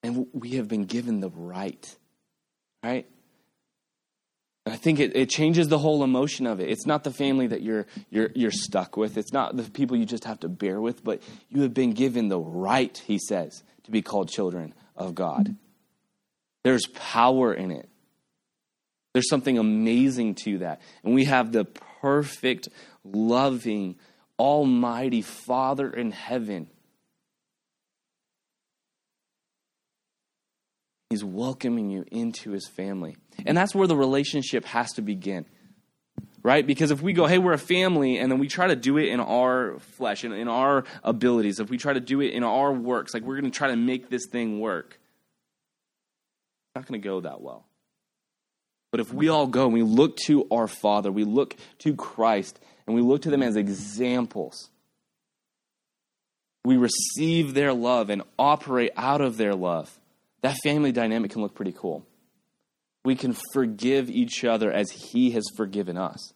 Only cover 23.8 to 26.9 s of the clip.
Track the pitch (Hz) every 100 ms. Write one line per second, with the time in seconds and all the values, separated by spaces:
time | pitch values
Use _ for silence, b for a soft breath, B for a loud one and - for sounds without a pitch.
23.8 | 95 - b b b _ 131 147 139 123
24.8 | 120 117 131 120 - - - 127 131 139
25.8 | 135 - 117 104 - 123 110 95 80 _
26.8 | _